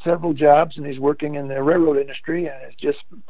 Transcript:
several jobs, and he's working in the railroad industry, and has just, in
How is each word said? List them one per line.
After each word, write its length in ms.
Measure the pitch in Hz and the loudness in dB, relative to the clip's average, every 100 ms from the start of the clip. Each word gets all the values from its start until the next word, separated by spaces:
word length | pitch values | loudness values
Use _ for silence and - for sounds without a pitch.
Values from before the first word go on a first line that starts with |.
several 300 | 170 175 170 | -2 0 0
jobs, 440 | 139 147 147 165 156 | 4 6 6 6 -2
and 80 | 143 | -10
he's 140 | 131 | -2
working 360 | 143 147 151 147 | 0 0 -4 -6
in 120 | 139 | -6
the 140 | 135 | -2
railroad 340 | 139 175 160 139 | 2 4 4 2
industry, 500 | 139 131 - 170 160 | -2 -6 -6 -4 -6
and 140 | 135 | -8
has 120 | 131 - | -14 -6
just, 240 | 147 143 - | -4 -4 -8
in 120 | - | -14